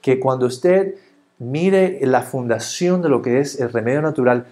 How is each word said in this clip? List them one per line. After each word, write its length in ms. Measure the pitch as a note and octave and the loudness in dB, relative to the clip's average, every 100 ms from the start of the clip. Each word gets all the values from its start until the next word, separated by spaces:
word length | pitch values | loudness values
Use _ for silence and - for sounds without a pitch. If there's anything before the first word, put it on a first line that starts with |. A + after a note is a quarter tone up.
que 180 | - B2+ | 0 2
cuando 260 | C3 C3 B2 | 0 0 0
usted 500 | B2 F3+ F#3+ F#3+ - _ _ _ _ | 0 2 2 2 -6 _ _ _ _
mire 580 | A#2+ C#3+ F#3 F#3+ F#3 F#3 | -6 -2 2 2 2 0
la 180 | C3+ B2+ | 0 0
fundación 800 | B2+ C3+ B2 A2+ - - F3+ F3+ | 0 -6 -2 -2 -4 -4 0 0
de 80 | E3 | 2
lo 140 | B2 | 0
que 160 | B2+ B2 | 2 0
es 200 | C#3+ - | -2 -4
el 120 | A#2+ | -4
remedio 320 | A#2 A2+ C#3+ | -2 -2 -2
natural 420 | D#3 D3+ B2 B2 A#2+ | -2 0 2 2 -2